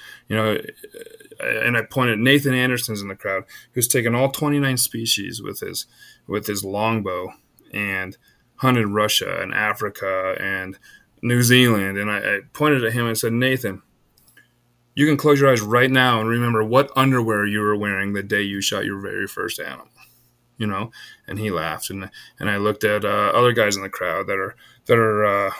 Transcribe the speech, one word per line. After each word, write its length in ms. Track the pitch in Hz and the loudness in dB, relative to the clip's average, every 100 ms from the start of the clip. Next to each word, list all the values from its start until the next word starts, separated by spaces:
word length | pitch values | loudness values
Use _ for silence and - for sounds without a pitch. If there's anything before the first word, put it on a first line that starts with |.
| - - - | -20 -20 -4
You 80 | 110 | -2
know, 220 | 110 - - - - - - - - - | 0 -2 -6 -16 -20 -18 -18 -20 -20 -10
and 360 | - 110 120 120 | -4 -2 0 0
I 60 | |
pointed, 360 | 110 135 123 107 | -2 0 0 2
Nathan 360 | 127 143 139 | 4 4 4
Anderson's 480 | 127 127 120 - 104 | 0 0 -2 -4 -6
in 60 | 101 | -8
the 60 | |
crowd, 300 | 98 101 95 - - - | -8 -6 -6 -8 -20 -10
who's 140 | 131 117 | -4 0
taken 280 | 131 117 | 0 2
all 160 | 120 135 | 2 0
twenty-nine 480 | - 147 147 139 127 | 0 0 0 0 0
species 640 | - 117 113 - 95 110 | -2 -4 -2 -2 -4 -10
with 180 | 101 - | -10 -10
his, 260 | 95 90 - _ - _ - | -8 -10 -12 _ -20 _ -6
with 200 | 101 107 | -6 -4
his 180 | 101 | -6
longbow 680 | 101 101 113 113 98 90 90 - _ _ _ | -6 -2 0 -2 -2 -6 -8 -14 _ _ _
and 440 | 104 101 95 95 - _ _ _ - | -6 -4 -4 -8 -14 _ _ _ -2
hunted 320 | 131 123 104 | 2 2 2
Russia 520 | 104 107 - 95 90 | 0 2 0 -2 -6
and 140 | 95 | -4
Africa 800 | - 107 104 104 - 98 95 95 - | -2 -2 -2 -6 -6 -4 -2 -2 -4
and 380 | 98 95 95 - - - _ _ | -4 -6 -8 -12 -20 -20 _ _
New 200 | 120 123 | 0 2
Zealand. 540 | 120 127 123 107 98 98 | 6 6 6 4 0 -2
And 140 | 104 | -4
I, 80 | 101 | -2
I 220 | 104 101 - | -2 -2 -4
pointed 300 | - 151 135 | -2 2 2
at 100 | 113 | 2
him 120 | 120 117 | 0 0
and 100 | 110 | 0
said, 180 | 117 | 0
"Nathan, 480 | 117 131 127 110 95 _ _ _ _ _ - _ _ _ _ _ | 0 0 0 -4 -10 _ _ _ _ _ -20 _ _ _ _ _
you 120 | - 151 | 0 2
can 100 | 139 | 4
close 240 | 151 143 | 4 6
your 100 | 139 | 6
eyes 100 | 120 | 4
right 300 | 107 120 131 | 2 2 4
now 280 | 131 127 113 | 4 4 2
and 100 | 110 | 2
remember 360 | 120 120 110 | 0 2 0
what 260 | 110 127 139 135 | 4 2 4 2
underwear 500 | 135 127 110 104 104 | 4 4 2 0 0
you 140 | 104 | 0
were 160 | 104 104 | 0 0
wearing 380 | 104 98 98 | 0 -2 -2
the 80 | 101 | -4
day 200 | 101 104 | -2 -2
you 180 | 101 98 | 0 -2
shot 240 | 95 101 | -2 -2
your 140 | 101 98 | -4 -6
very 260 | 101 98 98 | -8 -6 -6
first 320 | 95 98 - | -6 -6 -6
animal," 300 | 78 67 - _ - _ _ _ _ - | -10 -12 -18 _ -20 _ _ _ _ -6
you 100 | 104 | -4
know? 240 | 95 113 - - - - | -4 -8 -12 -20 -20 -12
And 100 | 104 | -6
he 120 | 107 | -4
laughed. 400 | 85 80 76 - | -2 -4 -6 -8
And, 200 | 98 95 - - - | -10 -12 -18 -20 -6
and 100 | 104 | -2
I 60 | 101 | 0
looked 260 | 104 101 | 0 0
at, 220 | 107 104 | 0 0
uh, 260 | 101 104 104 | 0 0 2
other 200 | 120 123 | 4 4
guys 240 | 113 104 98 | 4 2 0
in 60 | |
the 60 | 98 | -6
crowd 360 | - 90 85 98 | -6 -4 -4 -4
that 120 | 98 | -4
are, 180 | 95 - - _ - | -6 -10 -20 _ 0
that 120 | 117 | 2
are, 260 | 110 104 | 4 2
uh, 280 | 104 101 98 | 2 2 -2